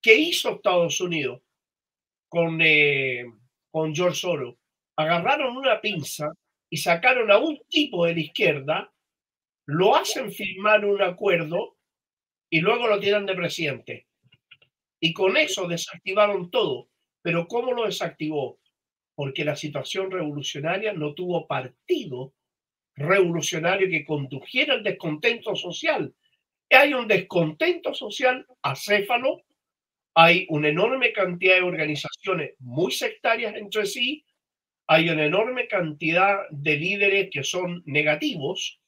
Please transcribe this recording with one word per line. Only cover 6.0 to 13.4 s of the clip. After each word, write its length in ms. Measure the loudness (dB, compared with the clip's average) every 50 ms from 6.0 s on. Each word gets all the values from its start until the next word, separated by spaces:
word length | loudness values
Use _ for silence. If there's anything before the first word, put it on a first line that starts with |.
| -6 -8 -8 -8 -8 -8 -8 _ _ _ _ _ _ _
y 60 | -8 -4
sacaron 540 | 0 0 0 2 4 2 2 2 4 4
a 60 | 6 6
un 200 | 6 2 -4 -6 -10 _
tipo 360 | 0 0 0 0 0 0 2
de 100 | 2 2
la 40 | 0
izquierda, 760 | -4 -6 _ 0 2 2 2 0 -2 -4 -4 -4 -4 -10 _ _ _ _ _ _ _ _ _ _ _ _ _ _ _ -4
lo 280 | 0 2 4 4 4
hacen 340 | 4 2 0 -6 -6 -6 -8
firmar 540 | -8 -8 -10 -10 -10 -2 2 4 4 4 4
un 180 | 2 2 2
acuerdo 760 | 2 -2 -2 -2 0 2 2 2 0 -2 -4 -6 -6 -6 _ _ _ _ _ _ _ _ _ _ _ _ _ _ _ _
y 100 | -2 0
luego 280 | 2 2 2 2 2 2
lo 120 | 0 2
tiran 260 | 2 2 0 0 0
de 100 | -2 -4
presidente. 720 | -4